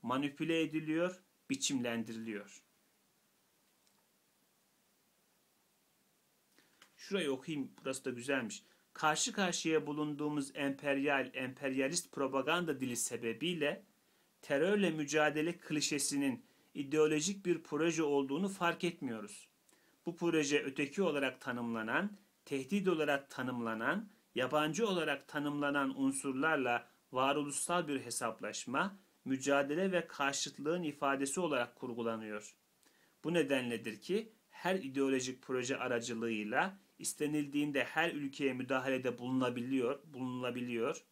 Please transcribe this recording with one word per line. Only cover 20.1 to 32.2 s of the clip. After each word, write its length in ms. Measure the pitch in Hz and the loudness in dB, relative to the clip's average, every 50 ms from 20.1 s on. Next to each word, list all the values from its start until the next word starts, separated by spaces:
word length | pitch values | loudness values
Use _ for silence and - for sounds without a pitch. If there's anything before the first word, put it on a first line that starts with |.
| 170 | -6
proje 460 | - 175 170 160 160 151 139 147 147 | 0 0 4 4 4 4 4 4 2
öteki 400 | - 139 135 - 147 139 - 196 | 2 2 -2 -2 -2 -2 0 0
olarak 380 | 196 170 147 143 139 131 127 - | 2 2 2 2 0 0 -2 -4
tanımlanan, 760 | - 135 120 123 117 117 117 113 110 110 123 151 190 208 208 - _ _ _ _ _ | -6 -6 -4 -2 -2 -2 -2 -2 -2 0 0 0 0 0 -6 -10 _ _ _ _ _
tehdit 440 | - 143 135 131 127 196 208 190 190 | -4 -4 -4 -2 0 0 2 2 2
olarak 420 | 175 156 151 147 143 139 - - | 2 2 2 2 2 0 0 -6
tanımlanan, 800 | - - 127 127 127 120 117 113 113 110 117 135 160 202 226 - - _ _ _ _ | -6 -4 -4 -2 -2 -2 -2 -2 -2 0 0 0 0 0 -4 -8 -16 _ _ _ _
yabancı 540 | 113 127 123 147 151 151 156 156 175 233 214 | 0 0 2 2 2 2 2 0 0 0 2
olarak 400 | 190 175 156 151 143 139 - - | 2 2 2 0 0 -2 -4 -6
tanımlanan 720 | - 151 143 147 143 147 147 143 143 143 139 135 135 135 | -4 -2 -2 0 0 0 0 2 2 2 2 0 0 2
unsurlarla 880 | 135 135 135 - - 139 131 131 143 160 160 143 131 123 120 117 - - _ _ _ _ | 0 0 0 0 -2 -2 -2 2 2 2 2 2 2 2 2 0 -2 -6 _ _ _ _
varoluşsal 760 | - 127 135 139 143 147 143 143 139 - - - 175 180 170 147 | 0 2 2 4 2 2 0 -2 -4 -6 -2 0 0 0 0 0
bir 120 | 143 131 | -2 -2
hesaplaşma, 1000 | 110 120 117 - 127 113 110 - - 104 110 - - - 120 143 180 196 196 - _ _ _ _ _ | -2 -4 -6 -2 -2 -2 -2 -4 -8 -6 -6 -6 -6 -2 0 0 0 0 -2 -8 _ _ _ _ _
mücadele 680 | 123 135 131 131 139 139 139 139 139 147 165 190 196 | -2 -2 0 4 4 4 4 4 2 0 0 2 2
ve 140 | 180 175 170 | 2 0 0
karşıtlığın 760 | - - - 143 135 135 - - 147 - - 139 147 170 180 | -2 -4 0 0 0 0 -2 -4 -6 -6 -4 0 0 0 0
ifadesi 580 | 175 151 147 - 147 139 139 135 139 135 - 185 | 0 -4 -4 0 2 2 2 2 0 0 0 0
olarak 360 | 180 160 147 127 120 - - | 0 2 2 0 0 -2 -6
kurgulanıyor. 800 | - - 123 117 120 117 117 113 110 | -10 -8 -6 -4 -2 -2 -2 -2 -2